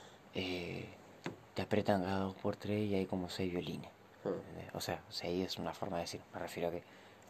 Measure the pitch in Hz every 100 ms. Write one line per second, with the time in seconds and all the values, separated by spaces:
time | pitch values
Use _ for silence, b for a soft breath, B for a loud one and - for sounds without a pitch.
0 | B B B - 92 90 87 90 - -
1 | - - - - - - 95 104 98 98
2 | 90 98 95 - 104 98 101 104 107 95
3 | 95 95 90 - 92 87 82 80 - -
4 | - - 95 90 87 82 90 90 - 85
5 | - - 87 87 92 - 85 - 101 87
6 | 85 107 - 104 85 87 85 85 - B
7 | B B